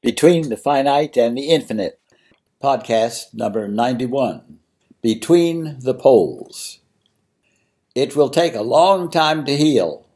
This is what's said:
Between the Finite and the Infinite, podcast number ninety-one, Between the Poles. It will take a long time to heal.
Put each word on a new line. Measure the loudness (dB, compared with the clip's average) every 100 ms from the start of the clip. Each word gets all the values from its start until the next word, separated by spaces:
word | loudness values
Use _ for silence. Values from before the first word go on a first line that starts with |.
| -4 4
Between | 4 4 -2
the | -4
Finite | -2 0 2 0 0 0
and | 0 -2
the | -2
Infinite, | -2 -2 -6 -6 -8 _ _ _ _ _ _
podcast | -2 -2 0 0 0 -4 -14
number | -8 -6 -4 -4
ninety-one, | -2 -2 -2 -4 -2 -4 -6 _ -20 _ _ _ _
Between | -4 -4 2 2 2 -2 -8 -8
the | -6
Poles. | 2 4 4 4 -6 -16 -16 -16 -18 _ _ _ _ _ _ _ _ _ _ _
It | -4 -2 0
will | 0
take | 2 0
a | -2
long | 0 4 4 2 0
time | 0 0 -2
to | -2
heal. | 0 2 2 0 -6 _